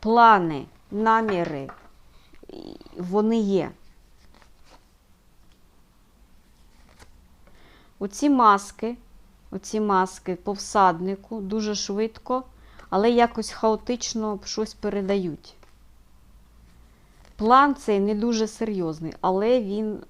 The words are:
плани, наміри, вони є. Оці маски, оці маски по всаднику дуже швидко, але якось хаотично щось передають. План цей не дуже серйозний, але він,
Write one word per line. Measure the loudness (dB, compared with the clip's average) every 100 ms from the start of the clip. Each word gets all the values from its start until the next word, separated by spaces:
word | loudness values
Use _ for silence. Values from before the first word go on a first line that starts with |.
плани, | 0 6 8 6 2 -4 -8 -18 _
наміри, | -2 2 2 2 -2 -2 -6 -12 -16 -20 -20 -20 -20 _ -20 -20 -18 -18 -20 -16 -12
вони | -4 0 2 0
є. | 2 0 -2 -10 -20 -20 _ -20 -20 -20 -20 -20 -20 -20 _ _ _ _ _ _ -20 _ _ _ _ _ _ _ _ -20 _ _ -20 -20 -20 -20 -20 -20 _ _ -20 -20 -20 -20 _ -10
Оці | -10 -2 2
маски, | 6 6 4 0 -10 -10 -10 -16 -20 -20 _ -14
оці | -14 -6 -2
маски | 0 2 0 -4 -8 -6
по | -6
всаднику | -8 -2 4 4 4 -4 -6 -10 -10
дуже | -6 -4 -4
швидко, | -4 -4 -4 -4 -6 -6 -6 -6 -18 -20 -20 -4
але | 2 4
якось | 4 2 0 -10
хаотично | -2 0 0 -4 -6 -6 -6 -4 -6
щось | -8 -6 -8
передають. | -8 -6 -4 -2 -2 -2 -8 -14 -20 -20 -20 -20 -20 -20 -20 -20 -20 -20 -20 -20 -20 -20 _ -20 -20 -18 -2
План | 4 6 6
цей | 2 -2 0
не | 0
дуже | 0 0 0 -2
серйозний, | -4 -6 -4 -6 -6 -10 -4
але | -2 0 2 2
він, | 0 -4 -4 -8